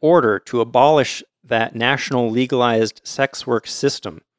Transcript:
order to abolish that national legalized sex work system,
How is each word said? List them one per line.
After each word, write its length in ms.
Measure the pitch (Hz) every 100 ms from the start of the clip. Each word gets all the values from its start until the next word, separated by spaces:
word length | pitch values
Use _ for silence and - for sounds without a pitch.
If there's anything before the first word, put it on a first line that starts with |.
order 380 | 151 175 120 98
to 200 | - 120
abolish 640 | 117 120 139 156 127 - - _
that 320 | - 113 113 113
national 560 | 120 135 - 131 120
legalized 680 | 113 127 131 120 113 110 -
sex 420 | - - 135 - -
work 220 | 117 -
system, 540 | - 139 - 101 80 -